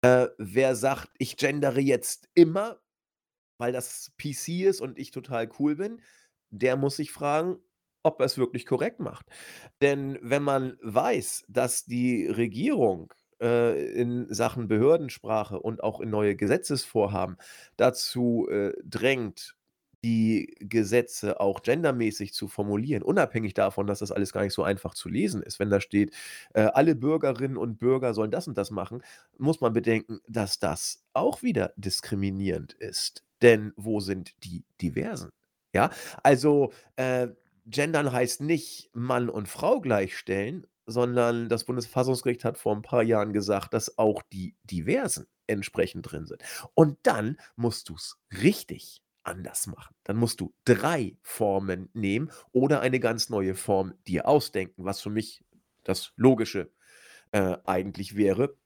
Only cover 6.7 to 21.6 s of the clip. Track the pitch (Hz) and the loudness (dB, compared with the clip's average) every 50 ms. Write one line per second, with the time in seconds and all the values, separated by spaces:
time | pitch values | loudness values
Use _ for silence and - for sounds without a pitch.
6.7 | 127 135 135 139 135 - 151 143 - - 143 143 143 156 165 180 185 180 _ _ | 2 2 0 -2 -2 -4 -8 -10 -8 -6 -4 0 0 0 0 -2 -6 -8 _ _
7.7 | _ _ _ _ _ _ _ 165 160 - 127 131 - - 127 120 - 123 - - | _ _ _ _ _ _ _ -2 0 2 -2 -2 2 0 -2 -2 -2 -6 -4 -2
8.7 | 135 123 143 220 247 _ - - - - - _ - - - - - - - - | -2 0 0 -2 -4 _ -10 -10 -10 -12 -20 _ -20 -20 -20 -20 -20 -20 -20 -20
9.7 | _ _ 143 139 143 139 139 135 139 123 - 117 131 143 143 143 139 135 131 131 | _ _ 4 4 4 2 -2 -6 -8 -8 -4 -2 0 0 2 2 0 0 0 -2
10.7 | - _ - 110 101 123 147 226 240 - - - - - - _ 98 123 123 123 | -6 _ -10 0 2 2 2 4 0 0 -2 -4 -8 -10 -10 _ -2 0 0 0
11.7 | - - - - 120 123 123 127 123 113 87 73 107 104 117 113 95 110 160 269 | -2 -4 -6 -4 -2 0 0 2 2 0 0 -2 0 0 -2 -2 -2 -4 -2 -2
12.7 | 302 220 135 110 95 85 80 - - _ _ _ _ _ 117 117 120 120 120 117 | 2 2 2 2 2 0 -8 -16 -20 _ _ _ _ _ -2 0 2 4 4 2
13.7 | 101 71 71 57 - 104 123 120 120 123 120 - 107 101 117 113 - 127 117 101 | 2 0 -2 -4 -2 -2 -2 -2 -2 -4 -6 -6 -4 -2 -2 -2 -2 -4 -2 0
14.7 | 110 107 117 139 160 170 156 127 - - - - 110 110 104 - 104 95 - 113 | 2 4 4 4 4 4 2 -4 -10 -12 -6 -2 -2 -2 -2 -4 -8 -8 -6 -6
15.7 | 113 - - 107 104 - - 117 107 104 104 104 101 92 - 104 123 - - - | -8 -2 -4 -4 -4 -4 -6 -2 0 2 2 2 2 2 2 2 2 2 0 -2
16.7 | 147 127 - - - 117 101 98 101 95 92 95 92 - - - - - - - | -4 -4 -4 -2 2 2 2 2 2 -2 -2 -2 -4 -10 -18 -20 -20 -20 -20 -20
17.7 | _ - 110 127 123 - - - - 127 123 120 117 117 98 - - 104 101 98 | _ 2 2 2 2 0 -6 -6 -2 0 0 2 2 2 0 0 0 -2 -2 -2
18.7 | - - - 82 - 113 101 127 135 131 120 104 - - - - - _ _ _ | -4 -6 -10 -10 -8 0 0 2 2 2 -2 -8 -8 -12 -18 -18 -20 _ _ _
19.7 | _ _ _ _ _ _ - 117 117 113 110 110 113 104 - - - _ - 101 | _ _ _ _ _ _ -2 0 2 4 4 4 4 2 0 -4 -12 _ -14 -2
20.7 | 110 117 107 95 107 123 117 120 - - - 104 - - - 98 98 - | 0 0 0 4 2 2 2 2 -6 -8 -4 -4 -2 0 0 0 0 -2